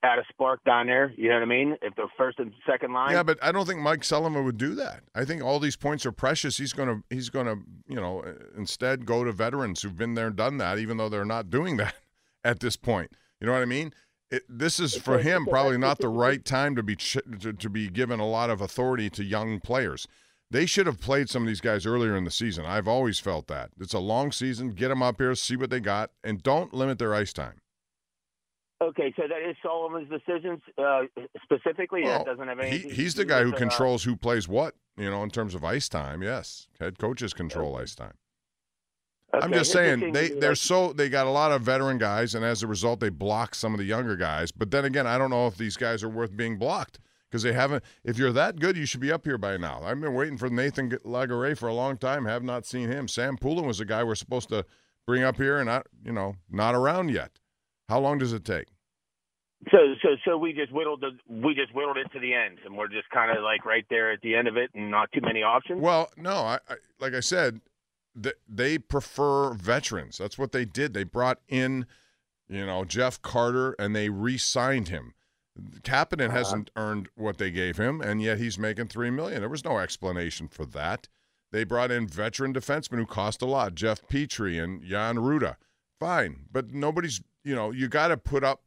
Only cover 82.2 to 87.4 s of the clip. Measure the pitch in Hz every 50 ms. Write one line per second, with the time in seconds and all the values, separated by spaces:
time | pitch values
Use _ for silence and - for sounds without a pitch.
82.2 | 104 113 107 - 135 135 135 131 120 - 143 156 147 - - 120 113 - - 110
83.2 | 101 107 107 - - 127 135 139 120 101 87 78 98 110 107 - - _ 139 139
84.2 | 147 139 - - 110 95 85 82 82 87 95 87 65 92 92 101 107 113 120 117
85.2 | 113 131 151 151 123 82 65 - _ _ _ _ _ _ _ _ 160 170 180 165
86.2 | 120 90 69 67 69 - - 131 131 110 123 143 143 147 156 165 175 160 123 95
87.2 | - _ _ _